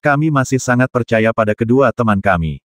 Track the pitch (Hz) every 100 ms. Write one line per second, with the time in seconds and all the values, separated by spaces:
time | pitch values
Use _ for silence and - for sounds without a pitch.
0 | 151 143 160 143 127 131 - 123 127 123
1 | 117 113 110 113 107 104 113 127 131 -
2 | 113 101 101 87 80 69